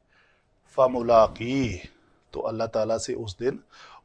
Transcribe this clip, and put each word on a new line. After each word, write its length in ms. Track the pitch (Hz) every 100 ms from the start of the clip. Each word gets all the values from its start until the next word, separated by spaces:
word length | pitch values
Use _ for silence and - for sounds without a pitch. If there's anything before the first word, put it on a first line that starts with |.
| _ _ _ _ _ _ _ -
फमुलाकी, 1120 | 131 127 117 117 107 - 117 135 123 92 - - _ _ _
तो 80 | -
अल्लाह 260 | - 110 113
ताला 320 | 113 107 113
से 160 | -
उस 220 | 123 110 -
दिन 220 | 120 - - - - -